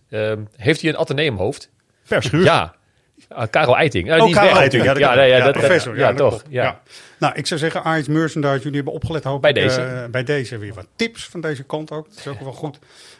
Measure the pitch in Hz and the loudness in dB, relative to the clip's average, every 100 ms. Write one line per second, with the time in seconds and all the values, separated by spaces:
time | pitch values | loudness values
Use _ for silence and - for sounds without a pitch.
0 | _ 110 107 110 104 - 131 156 160 147 | _ -6 -4 -4 -8 -6 -2 -2 -2 -4
1 | 160 139 156 104 98 143 - _ _ _ | -4 -2 -2 -2 -4 -6 -14 _ _ _
2 | - 196 120 147 - 143 82 - _ _ | -6 -4 0 2 4 2 0 -10 _ _
3 | _ _ _ - 117 - 151 123 151 107 | _ _ _ -10 -2 0 4 4 2 0
4 | 92 160 170 175 202 - 139 123 - 139 | 0 4 4 6 4 6 4 4 2 4
5 | 139 123 135 127 127 139 143 170 127 107 | 4 6 6 6 4 2 2 2 0 0
6 | 117 135 135 110 - 131 123 - _ - | 0 2 0 0 -6 -4 -4 -6 _ -20
7 | - _ 156 - 147 165 160 180 165 160 | -20 _ -2 -2 -6 -4 -4 -4 -2 -2
8 | 143 156 160 156 143 139 143 143 139 156 | 0 -2 -2 -2 -2 -2 -4 -6 -6 -8
9 | - 160 135 139 151 135 - 127 127 127 | -8 -8 -6 0 2 2 0 0 -4 -8
10 | 120 123 127 147 120 117 104 92 90 - | -6 -6 -2 -4 -6 -10 -12 -14 -16 -6
11 | 233 226 - 180 156 139 139 156 156 151 | -6 -6 -16 -10 -8 -8 -8 -10 -8 -14
12 | 151 - 143 139 135 123 151 135 _ - | -16 -16 -14 -12 -14 -12 -12 -12 _ -20
13 | - | -20